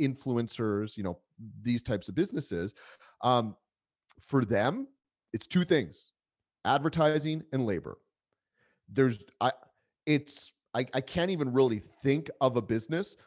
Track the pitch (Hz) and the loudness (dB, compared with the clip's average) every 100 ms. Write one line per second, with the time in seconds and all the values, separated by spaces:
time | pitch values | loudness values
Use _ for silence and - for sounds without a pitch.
0 | 139 131 135 120 117 - 110 101 107 - | -2 -2 -2 -2 -2 -2 -2 -2 -4 -6
1 | 95 85 _ - 110 104 113 120 - 104 | -6 -6 _ -20 -18 -8 -2 -2 0 -4
2 | - 98 180 175 - 85 95 - - - | -4 -2 -2 -2 -6 -4 -4 -8 -20 -20
3 | - - 120 123 110 98 _ _ _ _ | -20 -2 2 2 2 -8 _ _ _ _
4 | _ - - 139 107 107 117 220 269 _ | _ -20 0 0 2 2 2 0 -8 _
5 | _ _ _ 117 - 185 180 160 82 - | _ _ _ -10 -2 0 2 2 0 -10
6 | - _ _ _ _ _ - 139 151 160 | -20 _ _ _ _ _ 0 2 2 2
7 | 156 151 156 156 - 135 117 87 80 50 | 4 4 0 -6 -4 -2 0 -2 -4 -14
8 | _ _ _ _ _ _ _ _ - 104 | _ _ _ _ _ _ _ _ -6 2
9 | 131 107 - - 123 - - _ _ _ | 2 2 -10 -2 -2 -2 -12 _ _ _
10 | - 147 147 - - _ _ 120 131 131 | 0 0 0 -14 -16 _ _ -4 -2 -2
11 | 131 180 180 180 135 127 131 107 - _ | -2 -2 0 0 0 4 4 2 -6 _
12 | 135 147 151 - 131 120 107 113 - 160 | 0 0 -2 0 2 2 0 -2 -2 -6
13 | 202 - | -6 -12